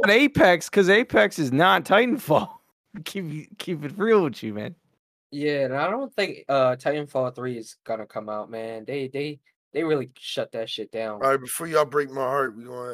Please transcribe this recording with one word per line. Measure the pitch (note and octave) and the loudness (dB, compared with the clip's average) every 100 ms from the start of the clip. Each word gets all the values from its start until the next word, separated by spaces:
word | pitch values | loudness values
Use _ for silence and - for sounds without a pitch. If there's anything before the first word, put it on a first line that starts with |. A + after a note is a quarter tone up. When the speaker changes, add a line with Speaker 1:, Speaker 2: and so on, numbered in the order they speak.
| A3 | 6
Speaker 1:
not | |
Apex, | A3 C#4+ - G3+ F3 - | 6 4 6 6 6 2
'cause | G#3 F#3 | 2 6
Apex | G#3 B3 G#3+ G#3 - | 4 4 2 2 2
is | C#3 | 0
not | C3 F#3 F#3 | 4 4 4
Titanfall. | - G3 B3 B3+ - C#3+ - - _ _ _ | 4 4 4 -2 2 2 2 -12 _ _ _
<laughs> | G3+ D#3 | -16 -10
Keep, | G3 E3 D3+ - - | -8 -8 -10 -12 -14
keep | - D#3+ | -8 -6
it | D3 G#3 | -8 -2
real | A3 A3 | 4 4
with | D#3 A2+ | 4 -2
you, | A2 | -8
man. | G#2 G#2+ F3 _ _ _ _ _ | -8 -10 -12 _ _ _ _ _
Speaker 2:
Yeah, | C#3+ D3 C#3+ C3 | -4 -2 0 -2
and | C3+ | 0
I | E3 | -2
don't | A3+ C4+ - | -2 -6 -4
think, | F#3 - - | -4 -4 -2
uh, | C#3 B2+ B2+ | 2 2 2
Titanfall | D3 D3 D3 C3+ B2+ B2 | -2 -4 -4 -4 -4 -4
three | B2+ A#2+ | -8 -8
is | A2+ - | -12 -18
gonna | - A2 G#2 | -8 -8 -8
come | A2+ G#2+ | -10 -8
out, | G#2+ G#2 | -8 -8
man. | A2+ A2+ A2+ A2 | -10 -10 -10 -8
They, | C#3 C3 | -8 -6
they, | C3+ D3 C#3+ _ _ _ | -6 -8 -10 _ _ _
they | C#3 | -4
really | D#3+ D3 B2 _ | 0 -2 -2 _
shut | - - A2+ | -10 -8 -6
that | A#2 A2+ | -8 -8
shit | - G#2 | -8 -8
down. | A2 A2 G#2 | -6 -8 -2
Speaker 3:
All | C3+ | 0
right, | C3+ | 0
before | B2 - E3 | -4 -10 -2
y'all | D#3 C#3 | 0 2
break | D3 C#3 | 0 -2
my | C3+ | -4
heart, | B2+ C#3 C3 G#2+ | -2 0 -2 -6
we | |
gonna, | A#2+ B2 B2 | -14 -12 -12